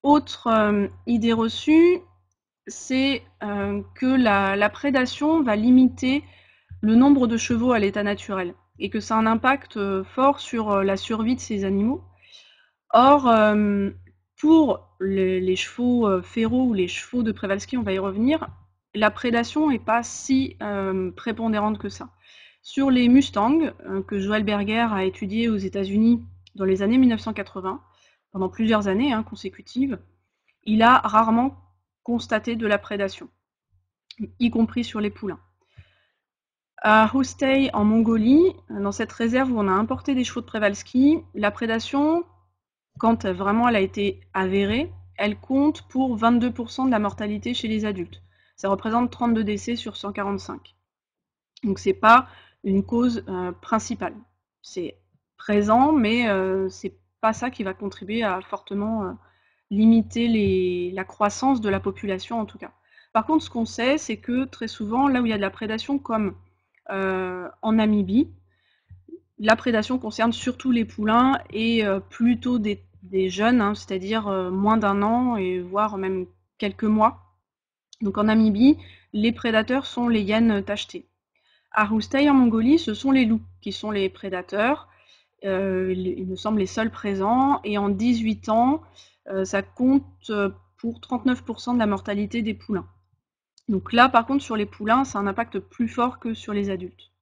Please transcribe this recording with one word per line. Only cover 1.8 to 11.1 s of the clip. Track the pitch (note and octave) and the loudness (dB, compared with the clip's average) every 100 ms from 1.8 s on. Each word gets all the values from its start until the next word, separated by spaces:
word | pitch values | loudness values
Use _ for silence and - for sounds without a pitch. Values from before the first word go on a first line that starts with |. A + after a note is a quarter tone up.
| F4 F4+ - _ _ _ _ _ - | 6 4 -4 _ _ _ _ _ -20
c'est, | - - C4 C4+ C4+ - _ | -18 -6 -2 0 -2 -8 _
euh, | G#3+ G3+ G3+ G3+ G3 | -8 -4 -4 -6 -10
que | - | -4
la, | B3+ C4 A#3+ G3 G3 | 0 4 4 2 0
la | G3 G#3 | 0 0
prédation | G#3 C#4+ C4 B3 - D4 D#4+ | 0 -2 0 -2 -2 0 2
va | B3+ G#3 | 2 2
limiter | A3+ B3+ B3+ - B3+ C#4 - _ _ _ _ - | 6 6 6 2 -2 -2 -4 _ _ _ _ -4
le | G#3+ | 2
nombre | A3+ C4+ C#4 B3 | 6 6 6 4
de | A3+ | 0
chevaux | - A#3+ B3 | -2 0 2
à | A#3+ | 2
l'état | G3+ G3+ | 2 0
naturel | G#3 G3+ - F#3+ F3+ - _ _ | -4 -4 -6 -6 -6 -10 _ _
et | G3+ | -6
que | G#3+ | -6
ça | G3+ A3 | -2 0
a | |
un | |
impact, | A3 A3+ B3+ C#4 - A3 | 2 2 2 0 -4 -6
euh, | G3 F#3+ | -4 -4
fort | F#3+ - C4+ C#4 | -4 2 2 2
sur, | - A#3 G#3+ | -4 -6 -2
euh, | G3+ | 0
la | G3 G3 | 0 -2
survie | - | -4